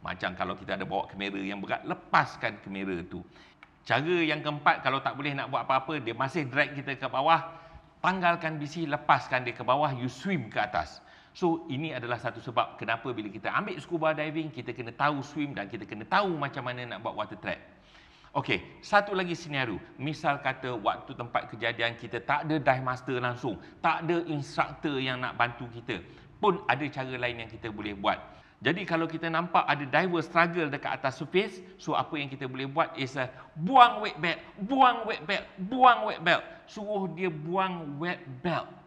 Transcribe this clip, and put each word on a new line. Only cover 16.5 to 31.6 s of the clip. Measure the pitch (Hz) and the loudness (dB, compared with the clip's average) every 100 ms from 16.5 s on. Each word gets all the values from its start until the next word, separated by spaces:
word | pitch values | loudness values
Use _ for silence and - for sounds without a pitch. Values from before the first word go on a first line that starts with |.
| 135 123 | -4 -6
mana | 123 | -6
nak | 123 98 | -8 -6
buat | 104 95 | -6 -4
water | 104 101 | -6 -4
trap. | 104 85 - - - - - - - 143 | -6 -6 -8 -20 -20 -20 -20 -20 -6 -4
Okey, | 135 101 - - - | 0 0 -2 -18 4
satu | 208 202 190 | 4 4 0
lagi | 185 | 0
senario. | 170 151 147 127 98 - - | -4 -4 -2 -2 -4 -8 -8
Misal | 135 147 156 139 | -6 -2 0 2
kata | 135 131 131 123 | 0 -2 -4 0
waktu | 104 - - 135 | 0 0 -4 -10
tempat | 120 123 - | -2 -2 -2
kejadian | 113 113 117 117 117 | -2 -2 2 0 -2
kita | 117 117 | -6 -6
tak | - 143 151 | 0 0 2
ada | 156 | 2
dive | 139 127 131 | 4 4 2
master | 127 - 127 | -4 -2 0
langsung, | 123 120 139 92 - - | 0 -2 -4 -6 -10 0
tak | 170 156 165 | 2 2 2
ada | 170 165 | 0 2
instructor | 147 135 - 143 147 160 139 | -4 -4 -2 -2 0 -2 0
yang | 131 127 | 0 0
nak | 127 - | -4 2
bantu | 120 123 123 | 0 2 -10
kita, | 117 117 101 - - - - | -12 -6 -6 -6 -18 -20 2
pun | 214 180 - | 4 4 2
ada | 127 147 | 2 2
cara | 139 131 127 | -4 -6 -2
lain | 120 120 | -2 -2
yang | 110 | -10
kita | 110 117 | -8 -8
boleh | 104 107 98 | -6 -6 0
buat. | 104 92 - - - _ | 0 0 -4 -20 -20 _
Jadi | 120 170 180 | 0 0 0
kalau | 165 160 | 0 0
kita | 156 165 | -2 -2
nampak | 160 175 - - | -2 2 2 4
ada | 143 | 2
diver | 143 143 185 170 | 2 2 4 0
struggle | 151 170 170 175 151 | 2 4 4 2 -2
dekat | 139 - 127 | -2 -4 -2
atas | 139 - | -2 -4
surface, | 151 185 214 - | 0 2 0 -6